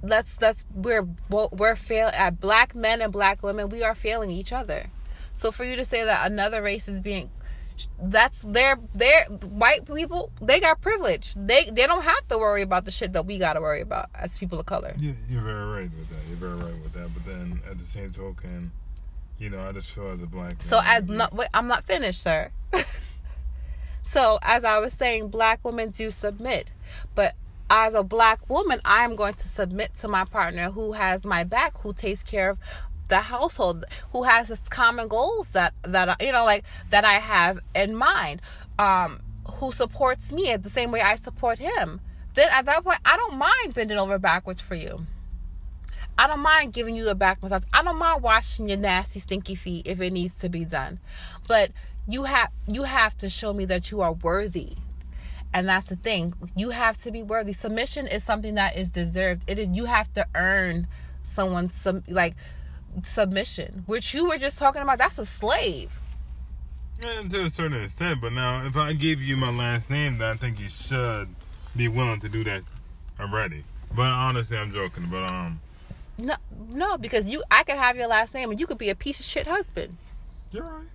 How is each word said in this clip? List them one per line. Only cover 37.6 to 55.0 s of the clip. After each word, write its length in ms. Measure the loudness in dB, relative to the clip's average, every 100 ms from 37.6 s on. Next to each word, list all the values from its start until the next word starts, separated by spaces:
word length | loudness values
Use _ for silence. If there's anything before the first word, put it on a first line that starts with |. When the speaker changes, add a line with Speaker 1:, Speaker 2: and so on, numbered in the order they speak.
| -2
Speaker 1:
in 220 | 0 0 4
mind, 460 | 4 4 0 -6 -12 -14 -12 2
um, 420 | 4 6 2 -2 -12 -10 -10
who 180 | -6 -6
supports 580 | 0 -2 2 2 2 -4
me 220 | -2 0
at 100 | 0
the 80 | 0
same 220 | -2 0
way 80 | 2
I 160 | 4 2
support 420 | -2 -4 -2 0
him. 420 | -2 -2 -2 -4 -12 -12 -6
Then 140 | 6 6
at 140 | 6 4
that 180 | 2
point, 140 | 4 2 6
I 100 | 4
don't 220 | 4 2
mind 360 | 4 4 2
bending 240 | -2 -2 0
over 200 | 0 2
backwards 420 | 4 2 0 -10
for 140 | -8
you. 320 | -8 -8 -10 -10 -10 -10 -10 -10 -10 -12 -12 -12 -10 -6 4
I 80 | 4
don't 140 | 4
mind 340 | 6 6 4
giving 200 | -4 -6
you 140 | -2 0
a 60 |
back 280 | 4 4 2
massage. 200 | 0 -2 2
I 100 | 2
don't 160 | 2 2
mind 240 | 2 2
washing 460 | 4 4 2 -6 -2
your 100 | 0
nasty, 400 | 2 2 0 -8
stinky 360 | -6 -6 -4
feet 320 | -8 -6 -6 -4
if 120 | -4
it 100 | -2
needs 220 | -2 -4
to 160 | -4 -6
be 160 | -4 -4
done. 340 | -4 -6 -10 -14 -14 -14 -14 4
But 220 | 6 6 0 -12 -10 -6
you 180 | -4
have, 260 | 2 2 2 -2 -4
you 140 | -4
have 340 | -2 2 2 2
to 140 | -6
show 240 | -4 -4
me 100 | -4
that 260 | 0 -2 -2
you 120 | 0
are 100 | 0
worthy. 640 | 0 0 0 0 -4 -8 -10 -10 -12